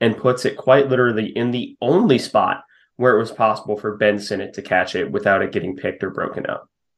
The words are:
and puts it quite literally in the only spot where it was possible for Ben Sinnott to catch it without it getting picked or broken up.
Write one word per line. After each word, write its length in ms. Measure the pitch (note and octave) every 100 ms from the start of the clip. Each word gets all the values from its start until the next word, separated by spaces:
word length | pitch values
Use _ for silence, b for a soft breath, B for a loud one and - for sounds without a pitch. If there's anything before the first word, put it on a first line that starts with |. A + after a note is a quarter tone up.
and 160 | A#2 G#2+
puts 300 | B2+ B2 B2+
it 100 | -
quite 320 | - C3+ C3+
literally 380 | B2+ B2 G#2+ A2 -
in 140 | A#2+
the 260 | B2 - -
only 360 | A#2+ E3 A3+ B2
spot 440 | - G#2+ F#2 F#2+ - b b _
where 200 | B2 A2
it 20 |
was 140 | A2+
possible 440 | - A2+ G#2+ - G#2
for 200 | G#2+ G#2
Ben 240 | G#2+ G#2
Sinnott 340 | G2+ G2 G2
to 80 | -
catch 320 | - F#2 F2+
it 160 | F#2 E2
without 320 | C#2+ G2+ G2
it 80 | G2
getting 240 | G#2 F#2
picked 300 | - - -
or 60 | F#2+
broken 360 | - - - -
up. 220 | - - _ _